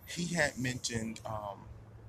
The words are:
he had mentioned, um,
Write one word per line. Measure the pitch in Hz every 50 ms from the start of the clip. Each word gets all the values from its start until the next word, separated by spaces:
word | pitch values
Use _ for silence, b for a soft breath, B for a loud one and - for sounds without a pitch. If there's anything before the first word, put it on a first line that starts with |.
| -
he | - - 165 175 165 170
had | 170 151 143 -
mentioned, | 113 127 127 123 127 - - 120 113 110 113 110 - -
um, | 113 110 107 104 101 98 - - - - - - - - - -